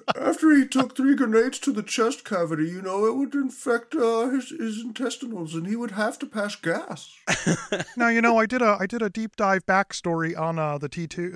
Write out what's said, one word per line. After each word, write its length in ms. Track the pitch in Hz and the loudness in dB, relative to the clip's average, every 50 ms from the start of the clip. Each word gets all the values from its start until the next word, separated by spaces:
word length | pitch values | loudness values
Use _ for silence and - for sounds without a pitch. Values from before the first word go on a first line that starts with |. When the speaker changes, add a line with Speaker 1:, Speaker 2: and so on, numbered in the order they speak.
| - 262 - - | -4 -4 -2 0
Speaker 1:
After 340 | - - - - 311 311 294 | 0 0 0 4 4 6 6
he 140 | 277 254 | 6 4
took 300 | - - 262 254 254 - | 4 2 0 0 0 0
three 180 | - 254 277 277 | 2 4 4 4
grenades 440 | - 254 220 214 226 240 262 - - | 4 4 4 4 4 4 4 -2 -2
to 120 | - 285 | -4 -2
the 100 | 214 214 | -2 -2
chest 440 | 202 - - 247 220 240 269 - - | -4 -4 0 0 0 0 0 -4 -6
cavity, 420 | - 208 175 170 156 165 151 160 | -4 -2 -2 0 0 0 -2 -2
you 140 | 165 180 185 | -2 -4 -8
know, 240 | 190 185 190 202 214 | -6 -4 0 2 2
it 100 | 226 247 | 2 2
would 180 | 269 277 - 285 | 0 -2 0 0
infect, 600 | 285 269 262 - - - 262 233 226 - - 311 | -2 -2 -2 -4 -6 -2 0 0 0 -2 -4 -2
uh, 320 | 311 233 226 226 226 233 | 0 2 2 2 2 0
his, 220 | 262 269 262 240 - | 0 0 -2 -2 -4
his 320 | - - 226 226 214 226 | -8 -6 -6 -4 -4 -6
intestinals 760 | 233 247 220 - 262 - - - 269 240 220 180 165 151 165 | -8 -8 -6 -4 -4 -4 -4 -6 -8 -8 -8 -8 -8 -6 -6
and 100 | 165 170 | -6 -4
he 120 | 196 226 | -4 -4
would 140 | 233 240 220 | -4 -4 -6
have 280 | 185 208 214 240 - - | -2 -2 -2 -2 -2 -6
to 60 | 285 | -10
pass 320 | - - 214 202 208 - | -8 -4 -6 -4 -4 -6
gas. 520 | - - 170 269 311 - - 170 - - - - - | -4 -2 -2 -2 -2 -4 -8 -12 -12 -12 -20 -20 -8
<laughs> 760 | - - 170 - - 180 170 - - - 202 180 - - - | -2 -2 -2 0 2 0 0 0 0 -6 -4 -4 -4 -6 -2
Speaker 2:
Now, 140 | 240 233 233 | 0 2 4
you 120 | 226 233 | 4 4
know, 160 | 226 233 226 | 4 6 6
I 80 | 220 220 | 4 4
did 140 | 214 254 254 | 2 2 2
a, 140 | 240 214 208 - | 4 4 4 2
I 40 | 190 | 0
did 160 | 185 240 233 | -4 -2 -2
a 80 | 226 196 | -2 -2
deep 280 | - 220 220 214 - | -2 -4 -6 -6 -2
dive 280 | - 208 190 190 185 - | 0 2 2 2 2 2
backstory 720 | - 185 196 196 - - - - 175 165 165 160 165 170 | 2 2 2 2 0 -6 -6 -2 -2 0 0 0 -2 -2
on, 220 | 160 160 165 165 160 | -2 -2 -2 0 0
uh, 180 | 156 151 147 | -2 -2 -2
the 120 | 143 147 135 | -4 -6 -6
T 180 | - 175 170 | -6 -6 -8
two, 240 | 147 - 175 175 180 170 | -8 -6 -6 -6 -6 -6